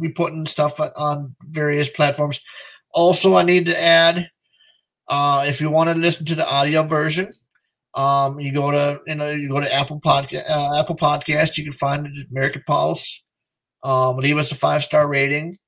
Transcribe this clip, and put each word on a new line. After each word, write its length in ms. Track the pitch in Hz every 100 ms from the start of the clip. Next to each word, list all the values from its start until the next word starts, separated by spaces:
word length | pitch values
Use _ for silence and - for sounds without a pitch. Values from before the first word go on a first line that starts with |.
be 80 | 160
putting 380 | - 165 160 156
stuff 340 | - 151 -
on 540 | 151 - 147 147 139 - 151
various 400 | 156 147 147 143
platforms. 500 | - 147 139 147 139 - - - - _
Also, 420 | - 175 175 190
I 80 | 185
need 240 | 175 180 170
to 140 | 170
add, 500 | 165 165 165 170 170 _ _ _ _ _ _ _ -
uh, 360 | 143 143 139 143
if 140 | 135
you 100 | 151
wanna 240 | 156 165
listen 300 | 165 170 156 156
to 80 |
the 140 | 156 -
audio 360 | 139 147 156
version, 480 | 156 156 156 165 196 - _ _ _ _ _
um, 440 | - 139 139 139 143
you 140 | 143
go 180 | 139 143
to, 300 | 147 143 143 -
you 80 |
know, 160 | 151 147
you 180 | 147 143
go 120 | 139
to 140 | 143
Apple 240 | 135 139 151
Podca-, 500 | 156 139 135 143 -
uh, 300 | 151 143 147
Apple 160 | 151
Podcast, 640 | - 151 147 - 151 156 -
you 80 |
can 80 | 151
find 340 | 135 139 143 147
it, 220 | 143 131
American 320 | 127 135 139
Pulse. 580 | - 143 151 160 - - _ _ _ _ _ _
Um, 360 | 135 131 127 127
leave 180 | 139 147
us 160 | 147
a 20 |
five-star 540 | 139 147 147 147 151 147
rating. 500 | 139 139 147 165 190